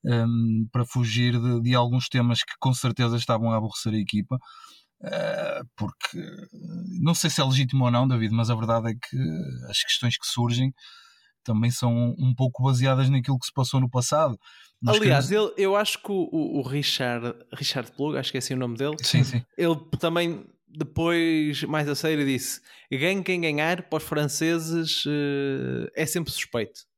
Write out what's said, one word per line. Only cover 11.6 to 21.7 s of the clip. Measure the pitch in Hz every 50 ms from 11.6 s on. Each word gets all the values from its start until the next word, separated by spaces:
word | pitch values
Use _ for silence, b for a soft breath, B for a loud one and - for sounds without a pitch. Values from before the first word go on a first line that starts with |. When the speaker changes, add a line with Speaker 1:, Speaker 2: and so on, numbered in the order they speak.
| 113 120
Speaker 1:
são | 120 - - 120 117 120 120 120 120
um | - 131 127 123
pouco | 120 - 123 - - 127
baseadas | 135 131 120 127 135 131 131 135 131
naquilo | 139 135 123 - 135 127
que | -
se | - _
passou | - 131 - - 135
no | 131 127
passado. | - 127 123 - 151 151 160 143 113 - B B B B B B B _
Nós | - 123 214
Speaker 2:
Aliás, | 214 214 - - 139 131
Speaker 1:
queremos | - 190 208 214 185 -
Speaker 2:
ele, | - 196
eu | 190 196
acho | 202 214 208 - -
que | - -
o, | 202 190 170 -
o, | - 160 151 - - 139
o |
Richard, | 127 123 135 147 139 - - - 131 123 120 117 117 120 117 - - _ -
Richard | - 143 - - 135 117 - _
Plug, | - 139 151 147
acho | 135 131 -
que | -
é | 131
assim | 120 - 131
o |
nome | 127 127 120 117
dele, | 110 135 147 151 151
Speaker 1:
Sim, | - - - - 131
sim. | - - 120 120 _ _
Speaker 2:
ele | - 170 170 165 151 160 - - -
também | - 165 165 170 175 170 165 104 - - _ _ _
depois, | _ - 156 156 - - 160 165 170 170 170 165 165 165 156 151 151 143 135 156
mais | 151